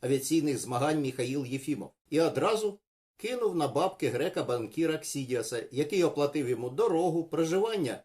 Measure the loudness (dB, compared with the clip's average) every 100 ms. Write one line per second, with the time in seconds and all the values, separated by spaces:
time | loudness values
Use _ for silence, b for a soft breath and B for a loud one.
0 | -2 0 2 2 2 0 -2 0 2 2
1 | 0 -2 -2 -2 -4 -4 -4 -6 -6 _
2 | -2 2 2 2 2 2 0 -4 _ _
3 | _ _ -6 0 0 0 0 2 0 0
4 | -2 0 0 -2 -2 -2 -2 0 0 0
5 | -4 -6 -2 -2 -2 -4 -4 -2 0 2
6 | 2 2 0 2 0 0 -2 0 2 4
7 | 2 0 -2 0 0 2 0 0 -2 -4